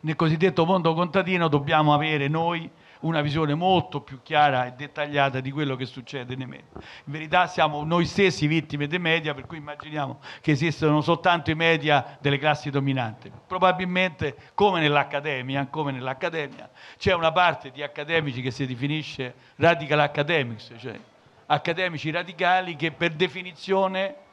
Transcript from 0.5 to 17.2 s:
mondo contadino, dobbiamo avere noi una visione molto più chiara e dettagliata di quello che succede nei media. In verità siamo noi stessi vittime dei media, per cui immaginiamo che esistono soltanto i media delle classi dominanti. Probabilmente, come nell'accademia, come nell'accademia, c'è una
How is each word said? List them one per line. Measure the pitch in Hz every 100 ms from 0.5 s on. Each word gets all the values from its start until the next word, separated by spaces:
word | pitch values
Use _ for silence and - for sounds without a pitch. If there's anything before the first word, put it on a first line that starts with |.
| 180 165
mondo | 190 165
contadino, | 160 175 190 175 185 165
dobbiamo | 147 139 156 151
avere | 147 156 156 139
noi | 160 170 170 165 _ - -
una | 160 165
visione | 147 147 156 147
molto | 180 185 - 147
più | 120 131
chiara | _ 156 147 131 123
e |
dettagliata | 123 147 - 147 147 139 131
di | 131
quello | 139 147 131
che | 127
succede | - 120 143 120 131
nei | 131
media. | 67 - 107
In | - - -
verità | 147 156 180 175
siamo | - 156 147
noi | 151 170 170
stessi | - 196 - 147
vittime | 160 151 143 143
dei | 175
media, | 170 165 156
per | 135 131
cui | 165
immaginiamo | 147 147 156 151 139 123 - -
che | -
esistono | 143 165 147 156 151
soltanto | 151 165 180 170 156
i | 160
media | 165 165 147 143 - -
delle | 143 139
classi | 151 147 147
dominanti. | 139 139 131 117 104 98 - _
Probabilmente, | 185 185 175 180 180 185 147 151 - -
come | - 202 180
nell'accademia, | 151 147 135 143 151 135 127 139 131
come | 151 147
nell'accademia, | 131 131 131 180 160 143 127 123 - - -
c'è | 196
una | 180